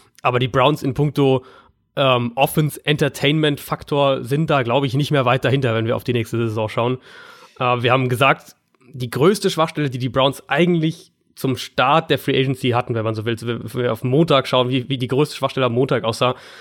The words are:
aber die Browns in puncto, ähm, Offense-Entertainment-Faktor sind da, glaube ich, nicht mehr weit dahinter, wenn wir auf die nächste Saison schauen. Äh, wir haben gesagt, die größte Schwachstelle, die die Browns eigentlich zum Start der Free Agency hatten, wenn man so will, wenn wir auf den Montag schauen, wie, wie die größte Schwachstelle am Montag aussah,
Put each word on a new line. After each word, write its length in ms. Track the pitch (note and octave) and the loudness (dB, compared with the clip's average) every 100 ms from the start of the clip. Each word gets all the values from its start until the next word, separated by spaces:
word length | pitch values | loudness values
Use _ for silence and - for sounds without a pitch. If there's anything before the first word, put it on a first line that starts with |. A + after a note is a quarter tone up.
| _ _ | _ _
aber 180 | C3 B2 | -2 0
die 100 | B2+ | 0
Browns 340 | C3+ C3 D3+ | 2 2 2
in 100 | C#3 | -2
puncto, 520 | B2 D3 C#3+ C3+ C3 - - _ _ _ - | -2 0 2 2 2 -2 -20 _ _ _ -2
ähm, 360 | C3+ B2 A#2+ | 2 2 0
Offense-Entertainment-Faktor 1900 | A#2+ D3 - D3+ - - D3+ C#3+ - C#3 D#3 D3+ C#3 - D3+ - C#3+ C#3 C3+ | 0 0 2 -2 -2 -2 0 -2 0 0 2 0 -2 -6 -10 -4 0 0 0
sind 280 | A#2+ C#3+ D#3+ | -2 -2 0
da, 120 | C#3+ | 0
glaube 240 | A#2 B2 C#3 | 2 0 0
ich, 60 | |
nicht 160 | B2+ D3 | 0 0
mehr 140 | D3 | 2
weit 200 | B2 B2+ B2 | 2 2 2
dahinter, 280 | C#3 B2+ | 2 0
wenn 120 | A2+ A2+ | 0 -2
wir 100 | A#2 | -2
auf 80 | |
die 80 | - | -2
nächste 240 | A#2+ A2 A#2 | -2 -2 -2
Saison 320 | A#2 A2 G#2+ | -2 -2 -4
schauen. 300 | - A#2+ B2+ - - - - - - | -2 -2 -4 -8 -20 -20 -20 -18 -4
Äh, 240 | B2 B2 | -2 0
wir 80 | A#2+ | 2
haben 200 | C3 B2+ | 2 2
gesagt, 440 | A#2+ C#3 D3+ - - _ _ _ | 2 2 0 -4 -20 _ _ _
die 160 | B2+ B2 | -10 -6
größte 400 | A#2+ D#3+ G#3+ F#3+ | 2 2 2 0
Schwachstelle, 400 | E3 D#3+ - D3 | 0 -2 -2 -4
die 80 | B2 | -4
die 120 | B2+ | -2
Browns 360 | C#3 C3+ C3+ - | 2 0 0 -2
eigentlich 640 | C#3+ F3 F3 D#3 D#3+ - _ _ - | 0 2 2 0 -4 -12 _ _ -6
zum 200 | C3+ B2 | -4 -4
Start 540 | - - B2+ D#3+ E3 | -4 0 2 2 2
der 80 | C#3 | 0
Free 200 | - C3+ | 0 0
Agency 320 | C3 C3+ B2+ | 0 0 0
hatten, 240 | A#2 A#2+ | 0 -2
wenn 100 | A#2 | -2
man 100 | A2 | -4
so 100 | A2 | -4
will, 120 | A2 A2+ | -4 -4
wenn 420 | A#2 A#2 G#2+ B2+ | -6 -8 -6 -4
wir 100 | A#2+ | -4
auf 100 | A2+ | -2
den 80 | B2+ | 0
Montag 360 | C#3 E3 C#3 - | 2 4 2 2
schauen, 220 | B2+ B2 | 0 2
wie, 220 | C3+ A#2+ | -2 -4
wie 80 | C3+ | -6
die 100 | A#2+ | -2
größte 280 | C3 D3 - | 0 -2 -2
Schwachstelle 300 | C3+ - B2+ | -4 0 0
am 60 | |
Montag 320 | A#2 C3+ B2+ | 0 0 0
aussah, 300 | A2 A2+ B2+ B2+ - - | -2 -2 -2 -2 -10 -20